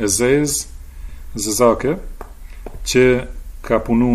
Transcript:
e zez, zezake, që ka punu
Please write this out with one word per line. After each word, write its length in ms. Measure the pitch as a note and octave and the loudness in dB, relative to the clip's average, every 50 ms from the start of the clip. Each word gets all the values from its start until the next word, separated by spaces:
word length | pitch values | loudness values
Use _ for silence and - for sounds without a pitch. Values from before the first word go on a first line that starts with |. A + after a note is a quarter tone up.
e 80 | A2 G2+ | -2 0
zez, 560 | G2 - B2 B2 C#3 D3 D3+ C#3+ - - - - - - - - - - - - - - - - - | 2 2 4 4 4 4 2 2 -2 -4 -6 -8 -12 -16 -16 -16 -14 -14 -12 -12 -12 -12 -12 -10 -8
zezake, 640 | A2 G2+ G#2+ G#2 A#2 B2 A2+ G#2+ - - C3+ E3+ F#3+ - - - - - - - - - - - - - - - - - - | -6 -4 -2 2 4 6 6 6 4 2 -2 -2 -2 -6 -10 -12 -12 -14 -16 -16 -16 -16 -16 -16 -14 -14 -14 -12 -10 -4 0
që 160 | - B2 B2+ B2+ B2 B2 C3 - - - - - - - - | 4 6 6 6 6 2 0 -6 -10 -12 -12 -14 -14 -10 -2
ka 140 | - A#2 A2 - | 0 0 0 2
punu 300 | B2 A#2 A#2 B2 B2 A#2+ | 2 2 2 4 4 4